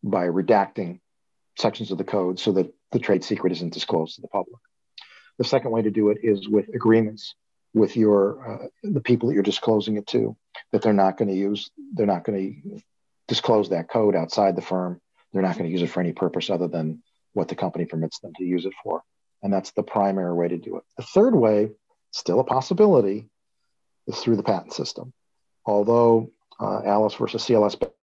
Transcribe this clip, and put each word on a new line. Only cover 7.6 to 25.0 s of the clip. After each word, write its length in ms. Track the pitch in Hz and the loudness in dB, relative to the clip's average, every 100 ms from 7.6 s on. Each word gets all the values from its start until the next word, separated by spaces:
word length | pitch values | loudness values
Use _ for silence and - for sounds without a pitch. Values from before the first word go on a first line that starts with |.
| _ | _
with 220 | 110 104 120 | 2 2 4
your, 680 | 107 101 98 104 120 110 | 4 4 4 0 -12 -14
uh, 20 | - _ | -14 _
the 180 | 208 151 | -4 -4
people 280 | 117 120 120 | 0 0 2
that 60 | |
you're 80 | 104 | 0
disclosing 540 | 101 - - 110 104 104 | 0 0 0 0 0 -4
it 100 | 101 | -2
to, 300 | 120 110 110 _ - - | -2 -2 -4 _ -20 -4
that 100 | 104 | 0
they're 100 | 113 | 2
not 240 | 101 95 95 | 4 4 2
gonna 160 | 104 | -2
use, 380 | 95 98 104 - - 277 | 0 -2 -2 -8 -18 -12
they're 100 | 196 | -2
not 180 | 104 90 | 0 0
gonna 280 | - 98 95 - 202 208 _ _ _ _ - | -2 -4 -4 -10 -16 -18 _ _ _ _ -6
disclose 420 | 113 - 110 95 | -4 2 2 2
that 180 | 90 85 | -2 -2
code 260 | 117 107 | 0 2
outside 420 | 95 82 - 101 90 | 2 -2 0 2 0
the 40 | |
firm. 400 | - 92 90 87 _ _ _ | -4 -4 -4 -8 _ _ _
They're 80 | 98 | -2
not 160 | 92 87 | -2 -2
gonna 140 | 85 | -4
use 100 | 90 | -2
it 60 | 82 | -2
for 140 | - | -2
any 120 | 87 | -4
purpose 380 | 80 90 87 - | -2 -2 -2 -4
other 180 | 92 87 | -2 -2
than 340 | 85 78 78 _ _ _ | -4 -4 -6 _ _ _
what 160 | - - | -6 -6
the 60 | |
company 320 | - 92 82 85 | -4 -6 -4 -6
permits 320 | 80 80 - | -4 -6 -8
them 160 | - 80 | -16 -10
to 80 | |
use 220 | 90 90 90 | -4 -2 -4
it 80 | - | -8
for. 180 | - 80 - _ _ _ | -6 -6 -8 _ _ _
And 80 | 101 | -2
that's 200 | 95 - | -2 -2
the 120 | - | -6
primary 520 | 104 110 98 95 87 | -2 0 0 0 -2
way 140 | 87 87 | 0 -2
to 100 | 85 | -2
do 180 | - 87 | -8 -12
it. 60 | - - | -12 -16
The 40 | |
third 320 | 120 - 233 | -2 4 6
way, 360 | 214 113 104 110 - _ _ _ | 6 4 4 0 -4 _ _ _
still 300 | - - 120 | -10 -2 0
a 40 | |
possibility, 840 | 127 127 - 180 214 156 104 101 110 _ _ _ _ _ _ _ - | 2 0 0 4 6 6 4 0 -8 _ _ _ _ _ _ _ -12
is 120 | - | -6
through 180 | - 110 | 0 0
the 60 | |
patent 320 | - 104 - | 2 -2 -2
system. 400 | - - - | -8 -8 -10